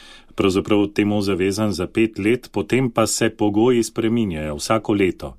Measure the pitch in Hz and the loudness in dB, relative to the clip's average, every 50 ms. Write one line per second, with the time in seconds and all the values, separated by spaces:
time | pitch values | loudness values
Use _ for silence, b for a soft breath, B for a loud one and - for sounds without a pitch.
0 | B B B B B B B - 92 98 90 98 - - 107 104 101 101 - - | B B B B B B B 0 0 2 2 0 0 2 2 2 2 0 0 -2
1 | 104 104 104 104 98 98 98 85 95 98 95 107 110 104 95 85 90 87 - 113 | 0 0 0 0 -2 -2 -2 0 0 -2 0 0 -2 -2 -2 -4 -6 -4 0 0
2 | 113 110 - - 95 107 123 127 - - - 104 - - 117 127 135 120 - 117 | 0 0 -2 -2 0 0 0 -2 -4 -6 -6 -6 -2 0 0 0 0 0 0 0
3 | 110 107 - - 120 110 - - 107 107 101 107 113 131 123 117 110 - - - | 0 0 0 0 -2 -2 0 0 -2 0 2 4 4 4 4 2 0 -2 -4 -2
4 | 113 110 117 120 110 98 82 78 78 76 76 76 - - 113 110 107 - 107 101 | -2 0 0 0 -2 -2 -4 -6 -6 -6 -6 -8 -4 -2 -2 -2 0 0 0 2
5 | 98 90 - - - 69 - | 2 0 0 -4 -12 -14 -14